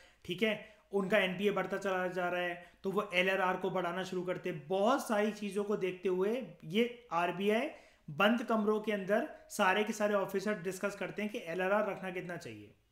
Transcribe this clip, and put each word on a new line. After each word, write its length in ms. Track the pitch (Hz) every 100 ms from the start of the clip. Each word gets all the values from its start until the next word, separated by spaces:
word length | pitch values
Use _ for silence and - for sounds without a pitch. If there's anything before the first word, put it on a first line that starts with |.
| - _
ठीक 180 | - 180
है, 340 | 220 208 - - -
उनका 260 | 196 190 214
एनपीए 320 | 185 185 202
बढ़ता 280 | 185 185 190
चला 280 | 196 185 185
जा 200 | 175 175
रहा 120 | 175
है 240 | 175 175 - _
तो 80 | 196
वो 180 | 190 202
एलआरआर 420 | 180 190 190 185 185
को 140 | 190
बढ़ाना 320 | 185 175 185
शुरू 180 | 180 185
करते 280 | 175 180 185
हैं। 160 | 165 143
बहुत 380 | 190 214 294 -
सारी 220 | 208 214
चीज़ों 320 | 214 208 190
को 120 | 208 196
देखते 320 | 185 185 190
हुए 340 | 180 196 254 185 - 156
ये 420 | 202 233 - -
आरबीआई 560 | 165 175 170 202 220 302 - - _ -
बंद 340 | 143 208 233
कमरों 380 | - 220 208 214
के 120 | 214
अंदर 340 | 202 185 220 302 - -
सारे 320 | - 185 196
के 80 | 214
सारे 220 | 220 208
ऑफिसर 480 | 202 190 196 208 190
डिस्कस 340 | 185 180 202 -
करते 260 | 175 196
हैं 80 | 208
कि 100 | 240 165
एलआरआर 440 | 175 185 208 202
रखना 200 | 185 190
कितना 260 | 180 170 170
चाहिए। 380 | 123 104 104 _ _